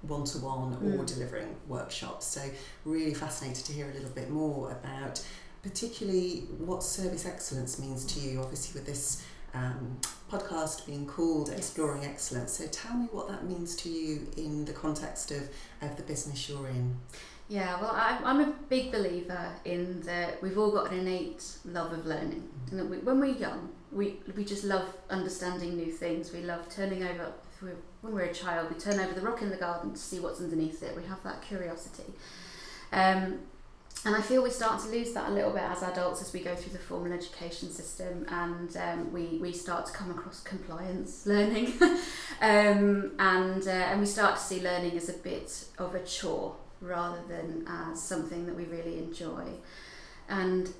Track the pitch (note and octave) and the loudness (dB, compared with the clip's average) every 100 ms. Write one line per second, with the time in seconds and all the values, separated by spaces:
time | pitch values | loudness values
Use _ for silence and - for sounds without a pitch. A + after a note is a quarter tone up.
0 | - D3 C3+ B2+ C3+ C3 B2+ B2 D3+ C3+ | -4 -2 -2 -2 -2 -2 -2 0 2 2
1 | - B2 B2+ A2 G#2+ G#2 - A#2+ - - | 0 -2 -4 -4 -6 -8 -6 -6 -4 -6
2 | - - - - C#3 C3+ - - D#3 D#3+ | -6 -6 -4 -4 -4 -8 -10 -10 -2 0
3 | D#3 C#3+ D3+ - C3 B2 - C#3+ C#3 C3+ | 2 0 -2 -4 -4 -4 -4 -4 -4 -6
4 | C3+ C3+ C3 D3+ D#3 C3+ B2+ B2 C3+ C3+ | -6 -6 -2 2 2 0 -2 -6 -6 -6
5 | C3+ - - - - - G3 - A#3 - | -4 -6 -8 -10 -14 -12 -8 -4 -4 -2
6 | G3 F#3 F3+ E3+ - E3 E3+ F3+ - - | 2 4 2 0 -4 -4 -2 -2 0 0
7 | F#3 E3+ F#3 - - C3 B2 - C3+ B2+ | 0 0 -4 -6 -4 -4 -4 -4 -4 -4
8 | B2+ C#3+ C#3 C3 B2+ - - C#3+ C3+ C#3+ | -2 -2 0 -2 -2 -4 -6 -6 -6 -4
9 | - - - - - B2+ B2+ B2 A#2+ B2+ | -2 -4 -6 -12 -8 -2 -2 -2 -4 -4
10 | - - - G3 - D#3+ D#3 - - C#3+ | -6 -6 -6 -4 -2 -2 -2 -4 -6 -6
11 | C#3 - E3 D#3 C#3+ - - - D3+ C#3 | -4 2 4 4 2 -2 -4 0 0 0
12 | C#3+ C#3+ - B2 A#2+ - D#3 - A#3 A#3+ | -4 -4 -4 -2 -2 -4 -4 -6 -2 0
13 | A#3 G3+ G3+ G3+ F3 F3 E3+ - F3 E3 | 0 -2 -4 -4 -4 -4 -4 -4 -4 -2
14 | D#3 D3+ D3 - D#3 D3+ D3 - D#3 D3 | -2 -2 -4 -4 -2 -2 -2 -2 -2 -2
15 | - - - C#3+ - - - - D3 - | -2 -6 -4 -4 -6 -8 -12 -8 -6 -6
16 | - D3+ D3+ C3+ - C#3+ C3+ B2+ B2 B2+ | -6 -6 -4 -6 -6 -4 -2 0 0 0
17 | B2 - - - - G3+ F#3 F3+ G#3+ A3 | -6 -14 -16 -16 -4 0 0 0 2 4
18 | A3 A#3+ - C#4 D4 D4 - C4 - A3 | 4 4 6 6 6 2 2 2 4 2
19 | F#3+ F3 F3 F3+ F3 E3+ - F3 F3+ F3+ | 2 2 -2 -4 -4 -6 -2 0 0 -2
20 | E3 F3 E3+ - F#3+ F#3+ G#3+ G#3 - F#3 | -2 0 0 -2 0 4 6 6 4 2
21 | F#3 F#3 E3 - - - F3 E3+ D#3+ E3 | 2 2 0 -6 -10 -10 -6 -2 -2 -2
22 | D#3+ D#3 - - - C#3 - F#3+ F3 F#3 | -2 0 -2 -4 -6 -8 -4 -2 -2 0
23 | A#3+ C4+ C#4 B3+ G3 - E3+ - - G3+ | 6 8 8 4 0 -2 -8 -10 -6 0
24 | G3+ - - G3+ G3+ G3+ G3+ F#3+ F#3 - | 0 0 -6 -4 -2 -2 2 2 2 -4
25 | - F#3+ E3+ - F3+ F3+ E3+ F3 D#3+ - | -4 -2 0 -2 -2 -2 -2 -2 -2 -2
26 | E3+ E3 E3+ F3 F3 E3+ - - G3 F#3 | 0 0 -2 -6 -4 -4 -6 -2 0 0
27 | F3+ E3+ E3+ - - - F#3 E3+ - - | 0 -2 -4 -8 -14 -12 -10 -10 -12 -10
28 | A3 G#3 F3 E3+ F#3 E3+ D#3+ D#3+ G3+ G3+ | -4 0 0 0 0 0 0 -2 2 2
29 | F#3 F#3 G3+ A#3+ G#3 F#3 F3 E3+ D#3 D#3 | 2 0 0 0 0 0 0 -2 -4 -6
30 | - F3+ F3 - F3 D#3+ D#3 - - E3+ | -6 -4 -2 -2 0 2 2 0 -6 -6
31 | F3 F#3+ F#3 - - G3 F3 E3+ - - | -6 -6 -6 -8 -6 -4 -4 -6 -8 -12
32 | - - - - - - - - - - | -12 -12 -14 -14 -14 -14 -14 -14 0 6
33 | F#3 F#3+ F#3 F#3+ - - - - - - | 8 8 4 -2 -6 -16 -18 -18 -14 -4
34 | G#3+ G#3+ G#3 B3+ B3 - A3+ G#3+ A3 A#3 | 2 4 6 6 6 4 2 2 0 0
35 | A3+ - - G3+ G3+ G3+ F3+ F3+ F#3 F3+ | 0 0 2 4 4 4 0 0 0 2
36 | F3+ F3+ F#3+ - F#3 F3+ F#3 F#3+ - F3 | 0 0 -4 -4 -2 -4 -4 -6 -4 -2
37 | F3 F3 F3 - E3+ - F3+ - - - | -2 -2 -4 -8 -8 -6 -6 -8 -8 -6
38 | F3+ F3+ D#3+ F3 F3 F3 F3 F3+ F3 E3+ | -4 -4 -4 -2 -2 -2 -4 -4 -2 -2
39 | E3 F3 E3+ D#3+ F3+ F3 - E3+ - - | -2 -2 -2 -2 -2 -4 -2 -2 -2 -6
40 | F#3 F3 F#3+ - - F#3+ - - F#3 F#3 | -6 -6 -8 -10 -8 -6 -6 -6 -4 -4
41 | - - G3+ G3+ G#3+ A3+ B3 - F4 F4 | -4 -2 4 6 8 6 2 8 8 8
42 | - - - - A3 G#3 G#3 G3+ G3+ G3+ | 0 -6 -6 4 8 10 10 10 8 8
43 | G3 - F#3+ F#3 F#3 F#3+ F#3+ F#3 F3+ G3 | 4 4 6 8 6 2 2 2 4 4
44 | G3+ G#3+ G3+ - - F#3 F3+ F3+ F3 E3+ | 4 6 6 6 2 0 2 4 2 0
45 | F3 F3 F3+ D#3+ - - - - F3+ F#3 | -2 -4 -4 -4 -4 -8 -8 -6 -4 -2
46 | - - F3+ D#3+ - - - - F3+ F3 | -2 -2 0 0 -2 -6 -12 -10 -4 0
47 | F3 F3 F3 E3+ E3 D#3+ E3 E3+ E3 E3 | 0 -2 -6 -4 -4 -4 -4 -4 -4 -4
48 | - F3+ D#3+ F3 F3 E3+ E3 E3 E3 E3 | -2 -2 -2 -2 -4 -4 -4 -4 -4 -4
49 | E3 - E3 - - - - - - - | -4 -6 -6 -4 -6 -8 -12 -16 -16 -16
50 | - - - G3 F#3 F#3 F#3 - | -16 -14 -4 0 4 4 2 -4